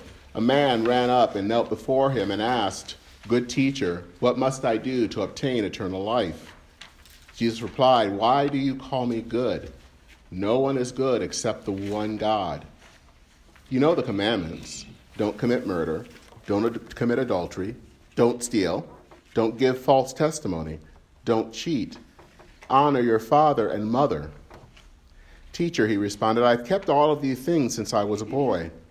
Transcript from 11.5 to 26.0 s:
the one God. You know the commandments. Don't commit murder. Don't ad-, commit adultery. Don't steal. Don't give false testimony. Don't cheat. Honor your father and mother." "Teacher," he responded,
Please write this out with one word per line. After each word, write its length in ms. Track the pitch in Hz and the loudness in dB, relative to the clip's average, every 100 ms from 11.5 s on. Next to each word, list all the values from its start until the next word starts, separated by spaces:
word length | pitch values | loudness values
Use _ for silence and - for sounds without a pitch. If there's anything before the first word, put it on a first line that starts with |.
| 107 - | -4 -6
the 60 | |
one 460 | 98 101 104 107 107 | -6 -4 -4 -4 -2
God. 480 | 107 107 90 76 - - - - - _ _ _ - - - | 0 0 -2 -6 -12 -20 -20 -20 -20 _ _ _ -20 -20 -6
You 100 | 131 | 2
know 140 | 147 | 4
the 80 | 170 | 2
commandments. 840 | 120 101 104 113 80 82 - - - - - - | 0 0 0 0 -4 -10 -12 -16 -16 -20 -20 -4
Don't 200 | 107 - | -4 0
commit 300 | 120 123 - | 0 0 -2
murder. 380 | 90 78 80 117 - - - - | -4 -2 -4 -8 -18 -20 -20 -2
Don't 200 | 101 117 | 0 0
ad-, 300 | 117 - - | -2 -12 -4
commit 240 | 117 120 | -2 0
adultery. 560 | 123 95 85 - 95 123 - - - - | 0 -2 -4 -6 -8 -8 -18 -20 -12 2
Don't 260 | 120 123 | 2 2
steal. 460 | - 110 87 92 165 - - - _ | -2 0 2 -2 -6 -18 -20 -20 _
Don't 240 | - 113 113 | 0 0 2
give 200 | 131 127 | 2 2
false 360 | - 135 127 | 4 4 4
testimony. 680 | - 156 156 107 85 78 76 - - _ _ - | 0 -2 -2 -6 -6 -8 -12 -16 -20 _ _ 0
Don't 260 | 113 110 | 0 0
cheat. 460 | - - 147 92 - - - - - - - - | -6 -4 -2 -4 -10 -20 -20 -20 -20 -20 -20 2
Honor 320 | 135 147 139 | 4 6 4
your 180 | 120 113 | 4 2
father 480 | - 147 151 131 104 | 4 4 4 2 0
and 180 | 98 107 | -2 -2
mother." 460 | 120 143 78 76 - - - - - - - - - - - - | 2 2 0 -6 -16 -20 -20 -20 -20 -20 -20 -20 -20 -20 -20 -20
"Teacher," 360 | - 170 160 110 | -4 -4 0 2
he 100 | |
responded, 480 | 104 | 2